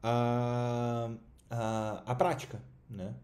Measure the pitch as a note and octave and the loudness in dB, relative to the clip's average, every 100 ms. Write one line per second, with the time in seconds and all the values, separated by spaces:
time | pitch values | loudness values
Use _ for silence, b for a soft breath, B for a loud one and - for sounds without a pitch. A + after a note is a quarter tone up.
0 | A2+ A#2+ A#2+ A#2+ A#2+ A#2+ A#2+ A#2+ A#2+ A#2 | 2 2 4 4 2 2 0 0 0 0
1 | A#2 A2+ - - - A#2 A2 A2 G#2+ G#2 | -2 -6 -12 -20 -8 -2 0 0 -2 -4
2 | - B2+ F3+ D3 - A2 - - - G#2 | -4 2 4 2 -4 -12 -14 -20 -14 -8
3 | F#2 B2 | -8 -8